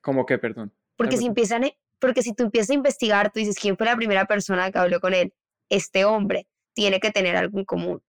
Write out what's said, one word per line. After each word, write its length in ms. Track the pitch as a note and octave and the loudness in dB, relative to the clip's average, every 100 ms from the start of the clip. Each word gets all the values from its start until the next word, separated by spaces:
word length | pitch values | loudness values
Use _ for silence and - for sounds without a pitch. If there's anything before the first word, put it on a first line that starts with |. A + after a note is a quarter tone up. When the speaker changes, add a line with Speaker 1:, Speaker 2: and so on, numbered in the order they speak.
Speaker 1:
¿Cómo 240 | - C3+ B2 | 0 -2 0
qué, 120 | B2+ | 0
perdón? 340 | A#2+ A2 G#2+ _ _ _ | -2 -8 -12 _ _ _
Speaker 2:
Porque 140 | A#3 | 0
Speaker 1:
Algo 40 | A#3+ | 0
Speaker 2:
si 40 | |
Speaker 1:
que 40 | A#3+ | 0
Speaker 2:
empiezan, 340 | G#3+ G#3+ A#3 C4+ - _ _ | 0 0 0 -2 -4 _ _
porque 220 | C4 B3+ | 0 0
si 120 | A#3+ | -2
tú 80 | G#3+ | -2
empiezas 280 | A#3 A#3 G#3 | 0 0 2
a 40 | |
investigar, 560 | C#4+ C4+ - A3+ G3+ G#3 | 2 0 0 0 2 2
tú 60 | A3 | 0
dices, 180 | G#3 G3+ | -4 -2
"¿Quién 200 | G#3 F#3+ | -2 0
fue 100 | A3 | 0
la 80 | A#3+ | 0
primera 280 | A3+ F#3+ G3 | 0 0 2
persona 460 | G#3 G3 F#3 F#3 | -2 0 -2 0
que 60 | F#3+ | 0
habló 200 | F3+ F3 | 0 0
con 140 | F#3 | 0
él?". 180 | F#3 F3 _ _ _ _ | 0 0 _ _ _ _
Este 360 | G3 - G3 | -2 0 2
hombre 440 | G3+ A3 G3 F#3+ - _ _ | 2 2 0 -2 -6 _ _
tiene 240 | - G3+ F#3+ | -2 0 2
que 140 | G#3+ | 0
tener 240 | G#3 F#3 F3+ | 0 0 0
algo 240 | F#3 G3+ | 0 -4
en 40 | |
común. 380 | G3 F3+ F3 - | -4 -4 -4 -6